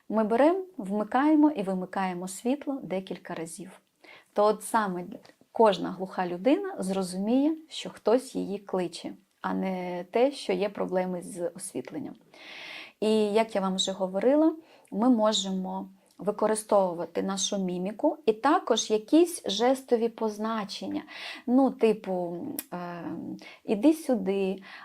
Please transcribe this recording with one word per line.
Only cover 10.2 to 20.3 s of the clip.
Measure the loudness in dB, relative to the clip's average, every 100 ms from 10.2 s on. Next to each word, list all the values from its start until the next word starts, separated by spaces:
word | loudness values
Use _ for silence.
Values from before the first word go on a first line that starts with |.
| 2
що | 2 -2
є | -2 -2
проблеми | -4 -2 -2 -2 -4
з | -8 -6 -6 -6
освітленням. | -10 -10 -10 -10 -10 -14 _ -20 -20 -16 -16 -16 -16 _
І, | 0 2 4
як | 2 0 0
я |
вам | -2 -2
вже | -4
говорила, | -2 -4 0 4 6 4 2 -8 -20 _
ми | 0 4
можемо | 4 4 2 -2 -4 -4 -8 -10 -16 _ -8
використовувати | -6 0 0 0 2 4 4 0 -6 -4
нашу | -4 -4 -4 -2
міміку | -2 -2 -4 0 0 0 0
і |
також | 0 2 2 2 0 2
якісь | -2 4 4 4 2 -6
жестові | 0 2 2 0 0 0
позначення. | -2 -4